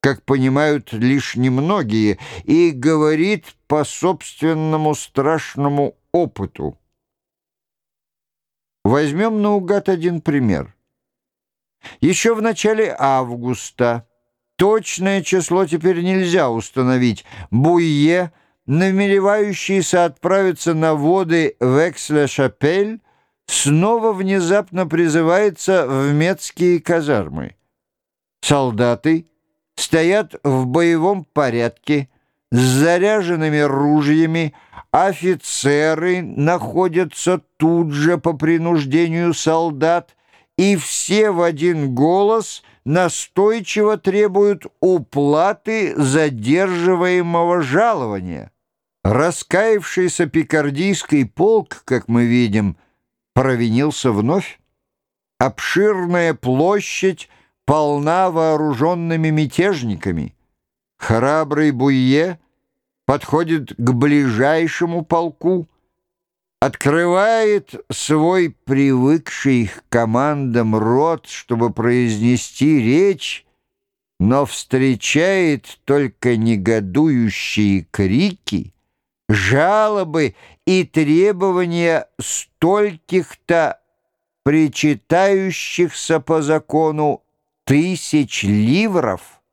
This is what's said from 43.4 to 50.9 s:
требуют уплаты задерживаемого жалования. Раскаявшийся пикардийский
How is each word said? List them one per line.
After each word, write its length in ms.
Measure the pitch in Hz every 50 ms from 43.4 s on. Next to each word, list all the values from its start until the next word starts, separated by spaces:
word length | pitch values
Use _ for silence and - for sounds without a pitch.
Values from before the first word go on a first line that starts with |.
| 196 214 220 233 185 - - 208 208 208 214 -
требуют 680 | _ 196 190 208 208 208 185 202 202 208 202 160 - - _ _
уплаты 1120 | - 185 185 170 117 _ - 143 143 143 147 156 175 196 202 _ _ 214 220 220 202 165 -
задерживаемого 1600 | - 147 131 135 156 156 151 131 113 104 120 147 180 196 190 185 170 170 180 185 170 180 180 180 180 175 170 170 170 170 170 175 175
жалования. 920 | 156 127 135 180 226 240 220 160 127 110 101 98 92 90 82 65 52 - _ _ _ _ _ _ _ _ _ _ _
Раскаявшийся 1200 | 101 104 127 156 180 156 - - _ - 180 214 226 220 208 160 - - 185 180 175 - - 175
пикардийский 1000 | 143 - 165 156 - 156 156 147 143 139 143 180 196